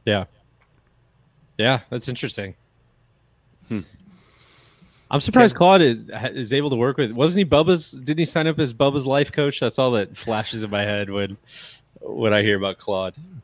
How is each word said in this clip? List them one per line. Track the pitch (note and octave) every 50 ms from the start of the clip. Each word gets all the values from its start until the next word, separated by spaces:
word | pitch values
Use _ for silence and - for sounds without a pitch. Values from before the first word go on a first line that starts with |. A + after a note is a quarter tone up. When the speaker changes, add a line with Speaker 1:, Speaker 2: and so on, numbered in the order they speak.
| -
Speaker 1:
Yeah. | A#2 G#2 G2 F2+ - _ _ _ _ _ _ _ _ _ _ _ _ _ _ _ _ _ _ _ _ _ _ _ _ _
Yeah, | - G#2+ A#2+ C3+ B2 - -
that's | - B2 - -
interesting. | B2+ - - B2 - - G2+ F#2+ F#2 _ _ _ _ _ _ _ _ _ _ _ _ _ _ _ _ _ _ _ _ _ _ -
Speaker 2:
Hmm. | A#2+ G#2 E2+ - _ - _ - - _ _ _ _ _ _ _ _ _ _ _ _ _ _ _ _ _ _ -
Speaker 1:
I'm | - C#3+
surprised | - - - B3+ B3 G#3+ -
Speaker 2:
Ken- | -
Speaker 1:
Claude | F3 F3+ F#3+ G3 E3+
is, | C3+ A#2 A2 A2 - G#2+
ha-, | G#2+ G#2+ C3
is | - C3+ B2+ G#2 B2+
able | C#3 C#3+ D3
to | C3+
work | A2+ A#2 C3 C3+
with, | - C#3 G#2+ A2+
wasn't | A#2+ C#3 D#3+ F3 G3+
he | G3
Bubba's, | D3 D3 C#3+ D#3+ D#3+ F#3 E3+ D3+ - -
didn't | C3+ C3 A#2+ D3+ D#3
he | E3+
sign | D3+ - E3+ D#3 D#3+
up | D#3 D#3
as | D#3 C3 A#2
Bubba's | A2+ C#3+ C#3 C#3 D3 C3
life | C3+ C3+ C#3 C#3+ -
coach? | - - D3 C#3+ C#3 -
That's | - A#2 - -
all | C3 B2+ A#2+
that | A2 G2 F2 -
flashes | - - - A2+ G#2+ G#2+ - - A2+ G#2+
in | G#2
my | G2+ G2+ G2+
head | G#2 G#2 G2+ G#2 G2+
when, | G2 G2+ G2+ G2 G2 - _ _ - - - - - _ _ _ _ -
when | - - - - A2+ A2 G#2
I | G#2 G2+
hear | G#2+ G#2
about | G2 G2 G2 F#2 -
Claude. | - - G2+ F#2+ F#2+ F#2 F2 - D#3+ F#3 F#3 C#3